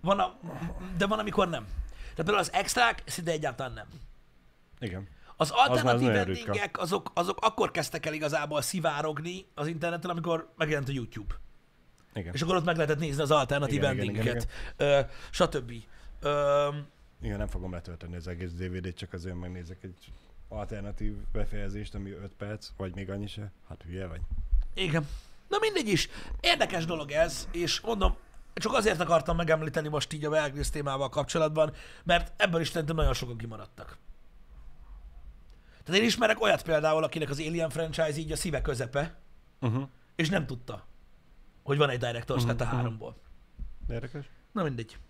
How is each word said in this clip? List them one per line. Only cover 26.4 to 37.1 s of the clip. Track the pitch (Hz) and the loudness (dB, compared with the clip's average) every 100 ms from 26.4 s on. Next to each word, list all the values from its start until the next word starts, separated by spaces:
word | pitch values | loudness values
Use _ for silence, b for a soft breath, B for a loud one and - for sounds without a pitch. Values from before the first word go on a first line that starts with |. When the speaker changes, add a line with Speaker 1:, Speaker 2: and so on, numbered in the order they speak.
| - 330 220 180 160 | 2 4 2 0 -2
Speaker 1:
dolog | 165 143 | -2 -2
ez, | 147 170 143 - | 2 2 2 -6
és | 113 147 - | -2 0 0
mondom, | 220 220 - - - - - | 0 2 4 2 -6 -20 -12
csak | - 220 | -4 0
azért | 247 214 165 | 4 4 2
akartam | 165 170 160 165 | 4 4 4 0
megemlíteni | 165 160 156 143 151 | 4 2 2 -2 0
most | 151 - | -2 -2
így | 151 151 | -4 0
a | |
Bear | 156 147 | 2 2
Grylls | 139 139 | -2 -2
témával | 156 143 135 139 | -2 -2 0 0
kapcsolatban, | - 139 170 156 156 156 B B B | 0 0 2 2 4 2 B B B
mert | - 170 170 - | 2 2 2 2
ebből | 208 165 | 2 2
is | 160 | 0
szerintem | 170 151 160 | -2 -2 2
nagyon | 143 | 4
sokan | 127 127 117 | 2 -4 -8
kimaradtak. | 113 110 104 - 110 - - - - - - - - - - - - - - - - b b b | -8 -10 -14 -16 -16 -16 -18 -18 -20 -20 -20 -18 -16 -16 -16 -16 -16 -16 -18 -18 -20 b b b
Tehát | - 185 | 2 4
én | 233 | 6
ismerek | 226 214 214 | 4 4 4
olyat | 214 160 | 4 4
például, | - 156 156 156 | 4 4 4 4
akinek | 156 | 2